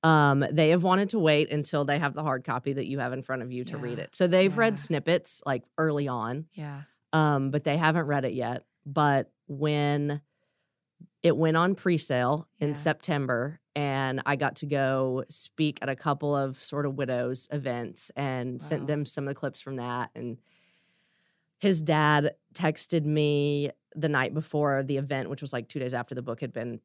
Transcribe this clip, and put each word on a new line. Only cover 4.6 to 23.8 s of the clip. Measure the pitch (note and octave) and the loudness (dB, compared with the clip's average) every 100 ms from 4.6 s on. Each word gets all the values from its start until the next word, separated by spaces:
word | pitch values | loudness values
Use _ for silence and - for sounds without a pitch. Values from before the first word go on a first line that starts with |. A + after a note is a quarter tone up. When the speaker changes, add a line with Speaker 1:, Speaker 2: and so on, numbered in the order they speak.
| A3+ C#3+ | 2 2
Speaker 1:
snippets, | - D#3 C#3 F3 - - - | -2 -2 2 0 0 -8 -4
like, | B2+ - - | -4 -4 -2
early | D#3+ D3 C#3+ | 0 2 -2
on. | B2 A2 C3 D#3+ | -2 -4 -6 -8
Speaker 2:
Yeah. | - D3 C#3+ C#3+ _ _ | -12 -12 -12 -16 _ _
Speaker 1:
Um, | D#3 D#3 C#3 C3+ | 2 4 4 2
but | C#3+ | 0
they | D3+ D3 | 0 2
haven't | D#3+ D#3+ D3 | 4 2 2
read | C#3+ C3 | 0 0
it | |
yet. | B2+ A#2 B2 _ _ - | -2 -4 -6 _ _ -6
But | C#3 D3 C#3 - _ _ | 2 4 4 0 _ _
when | C#3 D3+ D3 D3 C#3+ D3 D3 _ _ _ _ _ _ _ _ - _ | -4 0 2 2 2 0 -4 _ _ _ _ _ _ _ _ -20 _
it | E3+ C#3+ | 2 4
went | D#3+ D#3+ | 4 4
on | F3 G3 | 2 2
pre-sale | - E3+ - B2+ B2 D3+ - _ | 2 0 2 0 2 0 -4 _
in | D3 | -4
Speaker 2:
Yeah. | D3 | 0
Speaker 1:
September, | D#3 D3+ - D3+ C3 B2 C3 D#3+ _ - | -2 -2 -2 -2 0 -2 -2 -6 _ -4
and | C#3+ C3+ C3+ C3 - | -2 0 -2 -2 -2
I | C#3+ | 0
got | C#3+ - | 0 -2
to | D3 | -4
go | C#3+ C3+ C3+ C3 B2+ - | 0 2 2 0 -2 -4
speak | - - - D#3 - | -8 -10 -2 -2 0
at | C3+ | -6
a | C3 | -4
couple | D#3 C#3+ D3 C#3+ | -2 -2 0 0
of | C3+ C3 | -2 -6
sort | - D3 C#3+ | -8 -4 -4
of | C3+ | -2
widows | C3 B2 B2 C3 - | -2 -2 -2 -4 -6
events | D3 C3+ A#2+ A#2 - - - | -6 -4 -6 -6 -8 -10 -6
and | C#3 C3 B2 B2 | -4 -4 -6 -8
sent | - E3 | -6 -4
Speaker 2:
Wow. | C#3+ | -2
Speaker 1:
them | D3+ C#3+ | -4 -4
some | - C#3 | -6 -6
of | |
the | C#3 | -6
clips | C#3 - | -8 -8
from | - C3+ | -10 -8
that. | B2 B2 B2 - | -6 -4 -6 -8
And | A#2+ A#2 _ _ _ _ _ _ _ _ _ _ _ _ | -10 -10 _ _ _ _ _ _ _ _ _ _ _ _
his | G3+ F3+ | 2 2
dad | D#3 D#3 D3+ D3+ D3 - _ | 2 4 6 4 2 -2 _
texted | - E3+ D#3+ - E3+ | -2 0 0 -2 0
me | D3+ D3+ D3 D3 C#3+ C#3+ C#3+ - | 2 2 2 2 2 0 -2 -6